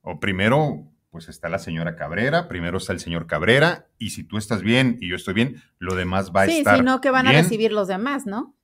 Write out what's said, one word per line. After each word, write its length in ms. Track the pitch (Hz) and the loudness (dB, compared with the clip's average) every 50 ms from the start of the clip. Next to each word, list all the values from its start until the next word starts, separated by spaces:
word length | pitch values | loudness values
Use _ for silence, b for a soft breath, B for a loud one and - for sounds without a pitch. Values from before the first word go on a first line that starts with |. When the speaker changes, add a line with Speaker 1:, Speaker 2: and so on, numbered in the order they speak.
Speaker 1:
O 160 | _ 92 85 - | _ -12 -10 -6
primero, 720 | - 101 92 92 101 110 131 151 156 147 - 76 - - _ _ _ _ | -4 -4 -2 0 2 2 2 2 2 0 -4 -6 -12 -18 _ _ _ _
pues, 180 | - 82 - - | -20 -18 -18 -18
está 200 | - - - 82 | -14 -12 -8 -6
la 100 | 87 - | -6 -6
señora 360 | - 82 82 82 82 82 80 | -6 -6 -6 -4 -4 -6 -6
Cabrera, 520 | - 76 73 85 98 117 139 156 175 175 - | -8 -8 -6 -4 -2 -2 0 0 -2 -2 -4
primero 300 | 90 87 85 87 90 92 | -6 -6 -4 -4 -4 -4
está 140 | - - | -4 -6
el 80 | 92 87 | -6 -6
señor 260 | - 85 85 85 82 | -6 -6 -6 -6 -4
Cabrera, 600 | - 80 76 85 101 123 139 151 170 175 - - _ _ - | -4 -4 0 4 4 4 6 4 2 2 -2 -8 _ _ -10
y 120 | 113 - | -10 -10
si 140 | - - 80 | -8 -10 -10
tú 120 | - 98 107 | -8 -6 -6
estás 240 | 104 - 120 98 | -4 -4 -4 -2
bien 360 | 87 107 117 131 135 123 113 - | 0 2 4 4 4 2 0 -2
y 80 | 92 87 | -4 -6
yo 80 | 90 | -6
estoy 180 | - - 101 95 | -4 -4 -2 0
bien, 280 | 107 120 135 98 B B B B _ | 0 0 0 -2 B B B B _
lo 160 | 90 92 92 | -6 -4 -2
demás 380 | 92 90 90 92 95 98 - 85 | -2 -2 0 -2 -2 -2 0 2
va 80 | 98 | 2
a 40 | 95 | 2
Speaker 2:
Sí, 120 | - 339 311 | 4 2 2
Speaker 1:
estar 200 | 285 - - 262 | 4 6 6 6
Speaker 2:
si 40 | 247 | 6
no, 160 | 262 262 254 | 4 2 0
¿qué 100 | 262 277 | 2 2
van 180 | 254 262 254 262 | 2 4 4 6
a 20 | |
Speaker 1:
bien. 120 | 262 156 170 | 6 6 4
Speaker 2:
recibir 280 | - 233 208 220 214 | 4 2 2 0 2
los 140 | 214 214 196 180 | 2 0 0 -2
demás, 380 | 190 185 226 277 277 277 277 | -2 -2 -2 -4 -4 -4 -6
no? 280 | 196 196 233 302 - _ _ | -6 -6 -6 -6 -8 _ _